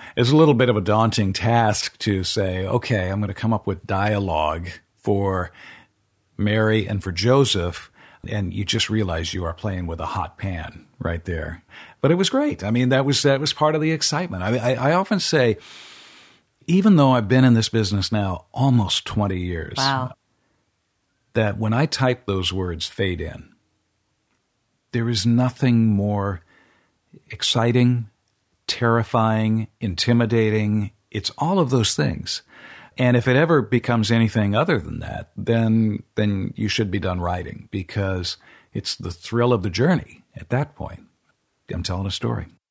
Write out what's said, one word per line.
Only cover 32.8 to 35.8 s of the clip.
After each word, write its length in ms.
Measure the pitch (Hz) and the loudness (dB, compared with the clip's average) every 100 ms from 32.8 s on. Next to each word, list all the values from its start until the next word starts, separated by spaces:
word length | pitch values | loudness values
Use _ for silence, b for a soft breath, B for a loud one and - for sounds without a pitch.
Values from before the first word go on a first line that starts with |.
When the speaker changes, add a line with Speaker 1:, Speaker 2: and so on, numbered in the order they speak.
| B - | B -2
Speaker 1:
And 200 | 123 123 | 2 2
if 100 | 127 | 4
it 80 | 127 | 4
ever 260 | 160 156 | 4 2
becomes 480 | 113 123 - 117 107 | 2 0 0 0 2
anything 460 | 117 113 113 101 107 | 2 2 2 0 2
other 240 | 165 127 | 2 0
than 200 | 80 76 | -2 -8
that, 320 | 76 - - - | -8 -10 -12 -8
then, 680 | - 117 113 110 | 0 2 4 2